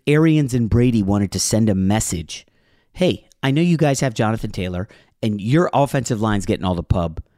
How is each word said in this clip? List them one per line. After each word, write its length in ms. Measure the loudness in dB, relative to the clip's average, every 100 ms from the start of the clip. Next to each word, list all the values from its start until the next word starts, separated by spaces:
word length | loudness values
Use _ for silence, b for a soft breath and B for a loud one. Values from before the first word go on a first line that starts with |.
| 0
Arians 440 | 4 4 4 2
and 160 | 0 0
Brady 340 | 2 4 2
wanted 280 | 2 2 0
to 60 | -2
send 300 | -2 0 2
a 60 | 2
message. 680 | 0 0 -2 -6 -8 -14 -20 _ _ _ _
"Hey, 360 | -2 0 0 -8 _
I 120 | -2
know 100 | 0
you 140 | 2 2
guys 240 | 2 0
have 140 | -2
Jonathan 360 | 0 -2 -2 -6
Taylor, 380 | -6 -6 -6 -8 b b _
and 180 | -4 -4
your 300 | 0 2 2
offensive 480 | 0 0 -2 -2 -2
line's 260 | 0 -2 -2
getting 180 | -2
all 100 | 0
the 80 | -2
pub, 380 | 0 -2 -2 -6 -16